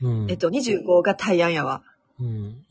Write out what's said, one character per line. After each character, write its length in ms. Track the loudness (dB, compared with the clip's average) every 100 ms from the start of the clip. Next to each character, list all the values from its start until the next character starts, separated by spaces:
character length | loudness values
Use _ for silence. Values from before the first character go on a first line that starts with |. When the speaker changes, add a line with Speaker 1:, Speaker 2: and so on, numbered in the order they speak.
Speaker 1:
う 100 | -4 -2
ん。 40 | -2
Speaker 2:
え 60 |
っ 20 | 0
と、 140 | 0
二 120 | 0
十 180 | 0 -2
五 220 | 4 4
が 120 | 4
大 260 | 0 2 2
安 120 | 2
や 120 | 0
わ。 200 | -2 -6 _ _ _ -8
Speaker 1:
う 60 |
ん。 420 | -6 -6 -8 -12 -6